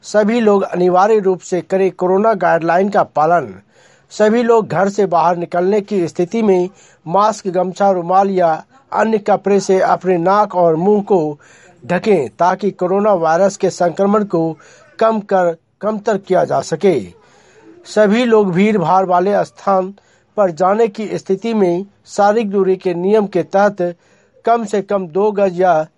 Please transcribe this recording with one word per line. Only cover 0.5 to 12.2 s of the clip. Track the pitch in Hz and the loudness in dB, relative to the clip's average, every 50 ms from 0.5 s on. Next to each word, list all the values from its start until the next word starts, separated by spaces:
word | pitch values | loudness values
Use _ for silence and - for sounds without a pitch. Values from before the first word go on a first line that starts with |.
| 202 196 190 | 2 2 0
अनिवार्य | - - 180 180 180 175 180 190 214 226 220 | -2 -2 0 2 2 4 4 4 4 2 2
रूप | 196 190 185 175 | 2 0 -2 -2
से | - - - 175 | -4 -6 -6 -6
करें | 160 _ - 190 190 190 | -4 _ -2 0 0 -2
कोरोना | 175 - 180 180 185 190 214 226 226 | -2 -2 -2 0 0 2 2 0 0
गाइडलाइन | 190 180 170 165 170 156 170 165 175 196 208 | 0 0 0 0 0 0 0 0 0 0 0
का | 196 202 160 | 0 0 -2
पालन। | - _ 147 151 156 175 175 147 113 95 92 _ _ _ _ _ _ _ _ _ _ | 0 _ 0 0 2 2 0 0 -4 -12 -18 _ _ _ _ _ _ _ _ _ _
सभी | - - 214 214 214 240 247 | -4 0 0 2 2 0 2
लोग | 233 233 226 214 - | 2 2 2 2 -2
घर | 147 160 190 202 | -2 -2 -2 -2
से | 202 - 202 | 0 -2 -2
बाहर | 185 170 170 156 170 185 | 0 0 0 2 2 0
निकलने | 175 170 165 - 175 180 185 202 214 | -2 -4 -6 -4 -2 0 0 0 -2
की | 202 208 214 196 170 156 | -2 -2 -4 -4 -4 -4
स्थिति | - - 180 170 - 226 220 | -2 -4 -4 -4 -2 -2 0
में | 208 190 185 180 190 202 _ _ _ _ _ _ | 2 2 2 0 -4 -6 _ _ _ _ _ _
मास्क, | 160 170 190 208 220 214 208 - 196 | -4 0 0 2 0 0 -2 -8 -4
गमछा, | 170 185 180 185 180 - 202 202 | -2 -2 -2 -2 -2 0 0 0
रुमाल | 196 185 170 170 185 190 202 196 | 2 0 -2 0 2 2 2 2
या | 196 180 175 165 160 160 - _ _ - _ _ - | 0 0 0 0 0 -2 -6 _ _ -20 _ _ -4
अन्य | 190 214 220 220 208 | -2 -2 0 0 -2
कपड़े | 208 - 202 185 - 196 202 196 | 0 0 -2 0 0 0 0 0
से | 190 - 190 190 | 2 0 0 0
अपने | 170 156 180 175 - 180 185 175 | 2 0 0 -2 0 -2 -2 0
नाक | 165 185 196 208 214 202 190 | 2 0 2 2 0 0 0
और | 180 180 170 160 | 0 2 2 2
मुंह | 156 170 196 208 208 196 | 2 2 0 0 0 0
को | - 214 185 156 151 147 143 _ - - - - - _ _ - | 0 0 0 0 -2 -6 -10 _ -20 -20 -20 -20 -20 _ _ -8
ढकें, | 120 175 185 185 220 208 175 | -4 -4 -4 0 0 0 0